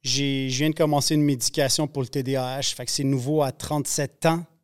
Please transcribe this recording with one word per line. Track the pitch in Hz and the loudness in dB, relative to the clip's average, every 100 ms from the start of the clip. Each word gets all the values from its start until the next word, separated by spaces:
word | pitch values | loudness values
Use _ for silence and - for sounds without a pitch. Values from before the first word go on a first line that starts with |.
J'ai, | 135 127 143 135 135 | -2 0 0 0 -2
je | 127 | 0
viens | 156 | 0
de | 151 | 2
commencer | 156 143 139 151 | 2 2 2 2
une | |
médication | 147 131 - - 139 - 151 | 2 2 -2 0 2 2 0
pour | 143 | -2
le | 123 | -4
T | 143 | -4
D | 127 135 | -2 -2
A | 127 135 | -2 -4
H, | 135 | -4
fait | - 123 | -6 -6
que | |
c'est | - | -2
nouveau | 135 135 123 156 | 0 0 0 2
à | 135 | 0
trente-sept | - - 151 143 - 139 _ 170 | -2 -4 -2 -2 -2 -4 _ 2
ans. | 165 170 _ | 2 -4 _